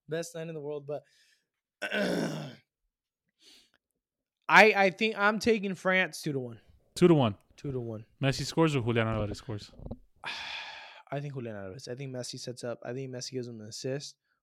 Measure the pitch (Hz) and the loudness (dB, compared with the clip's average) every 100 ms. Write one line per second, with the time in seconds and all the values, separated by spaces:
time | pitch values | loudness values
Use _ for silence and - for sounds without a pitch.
0 | - 160 165 165 165 160 147 147 143 147 | -8 -6 -6 -10 -10 -10 -10 -10 -10 -10
1 | - _ _ _ _ _ _ _ 202 208 | -12 _ _ _ _ _ _ _ -6 -2
2 | 202 - - 156 143 113 _ _ _ _ | -2 -2 -4 -6 -10 -14 _ _ _ _
3 | _ _ _ _ - - _ _ _ _ | _ _ _ _ -20 -20 _ _ _ _
4 | _ _ _ _ - 165 214 196 196 - | _ _ _ _ 6 10 10 8 4 4
5 | 220 208 202 220 240 226 196 180 190 185 | -2 2 2 2 2 2 0 -4 0 2
6 | 175 - 160 135 123 113 _ _ _ - | 0 -2 -6 -4 -6 -12 _ _ _ 4
7 | 175 156 120 104 _ - 143 127 117 110 | 6 8 4 0 _ -12 -8 -6 -6 -10
8 | 113 - 139 131 139 - 160 139 117 117 | -12 -2 0 0 -2 2 2 2 2 2
9 | 113 110 104 104 - 107 - - - - | 2 0 -2 -6 -8 -10 -12 -6 -2 -2
10 | - _ - - - - - - - - | -6 _ -10 -10 -10 -10 -12 -14 -18 -20
11 | - 143 147 135 117 104 95 92 127 123 | -8 -6 -6 -6 -8 -8 -10 -10 -10 -10
12 | 139 123 120 131 - 123 123 117 - 127 | -8 -8 -8 -10 -10 -8 -8 -8 -8 -8
13 | 135 123 - 127 120 117 107 - 135 139 | -8 -8 -8 -6 -8 -10 -12 -8 -6 -6
14 | - - _ _ | -8 -18 _ _